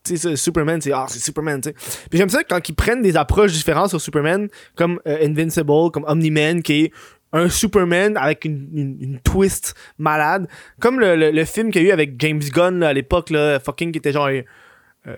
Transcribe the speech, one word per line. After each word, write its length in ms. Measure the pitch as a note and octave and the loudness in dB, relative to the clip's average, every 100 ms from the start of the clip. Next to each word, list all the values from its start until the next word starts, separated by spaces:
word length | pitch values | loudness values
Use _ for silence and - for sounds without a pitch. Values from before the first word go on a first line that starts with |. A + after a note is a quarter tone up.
Tu 140 | - E3+ | -8 -4
sais, 120 | F3 | -2
ça, 60 | C#3+ | -2
Superman, 440 | - E3 D3+ E3 | -2 0 0 -2
c'est, 100 | C#3 | -2
ah, 160 | C3 C3 | -4 -4
c'est 100 | A#2+ | -8
Superman, 420 | - D3+ D#3 C#3+ | -8 -6 -4 -4
tu 80 | D3 | -6
sais. 60 | - - - - | -10 -14 -14 -4
Puis 80 | E3 | 0
j'aime 100 | F#3+ | 2
ça 140 | C4 | 0
quand 260 | E4+ F3+ - | 0 -4 -4
ils 60 | D#3 | -4
prennent 260 | G#3 B3 | -2 2
des 160 | G3+ D#3+ | 2 2
approches 360 | D3 F#3+ G#3 | 2 4 4
différentes 360 | D#3+ E3 D3+ G3 | 2 0 0 0
sur 100 | E3 | -2
Superman, 500 | - D3 D3+ F#3+ G#3 - - - | -2 -2 0 -2 -4 -10 -14 -2
comme, 240 | E3+ F3 D#3+ | 0 0 -4
euh, 180 | D3+ D3+ | 0 0
Invincible, 640 | D3+ D#3+ E3+ D3 D3+ E3+ | 2 0 0 2 2 2
comme 140 | D#3 D3+ | -2 -2
Omni-Man, 540 | D#3 D#3+ D3+ D3+ F3 | 0 2 2 2 0
qui 220 | D#3 D3 | 0 2
est 80 | D#3 - - _ - | 2 -2 -20 _ -4
un 160 | D#3 F3 | 0 2
Superman 680 | - G#3+ G3+ F3 F3 G#3 G3+ | 0 2 2 2 2 2 0
avec 280 | C#3 D#3 D#3 | -2 -2 -4
une, 240 | D3 C#3 | -8 -8
une, 240 | D#3 C#3 C3+ | -6 -6 -6
une 180 | C3 C3 | -10 -4
twist 540 | - F#3 G3 - - - - - | -2 2 0 0 -10 -14 -20 -4
malade. 500 | D#3 D3+ D3+ G3 F3 - - - | -2 0 0 0 -4 -12 -20 -2
Comme 200 | A#3 C4 | 0 2
le, 160 | G3+ E3 | 4 4
le, 160 | D#3 | 4
le 140 | D#3 D#3+ | 2 0
film 260 | G#3 A3 | -2 0
qu'il 100 | F#3+ | 2
y 40 | F3+ | 4
a 40 | |
eu 20 | |
avec 300 | F3+ D3 B2 | 4 0 0
James 180 | D#3 D3+ | -2 -2
Gunn, 400 | C#3+ D3 F3+ F3+ | -2 0 2 2
là, 100 | D#3+ | 0
à 40 | |
l'époque, 380 | C#3 C3 F3 E3 | 0 0 -2 0
là, 280 | D#3 D3 C#3 | 0 2 0
fucking, 320 | C3+ C#3 E3+ | -4 -6 -6
qui 60 | D#3 | -4
était 140 | D3+ | -4
genre, 180 | D3 C#3+ C3+ A#2+ _ _ _ _ _ | -2 -2 -4 -8 _ _ _ _ _
euh, 80 | - | -18